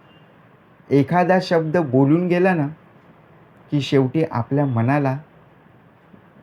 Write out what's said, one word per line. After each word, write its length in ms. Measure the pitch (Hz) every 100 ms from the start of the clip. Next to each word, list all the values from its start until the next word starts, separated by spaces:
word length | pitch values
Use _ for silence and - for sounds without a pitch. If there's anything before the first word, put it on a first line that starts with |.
| _ _ - _ _ _ _ _ -
एखादा 480 | 139 - 175 170 185
शब्द 340 | 180 170 156 175
बोलून 520 | 147 135 139 165 180
गेला 260 | 175 190
ना 140 | 170 143 156 - - - - _ - - - -
की 100 | 147
शेवटी 440 | 135 139 127 160 160
आपल्या 360 | 120 - 139 143
मनाला 520 | 120 117 143 139 139 - - - _ _ _ _ _ _ - _ _